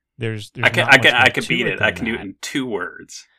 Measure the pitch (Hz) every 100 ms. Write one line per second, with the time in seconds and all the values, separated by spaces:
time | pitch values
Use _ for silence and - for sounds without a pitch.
0 | _ - 113 107 101 117 117 143 131 135
1 | 147 123 127 135 113 123 110 95 107 87
2 | 113 107 98 - - 143 127 98 87 -
3 | - - -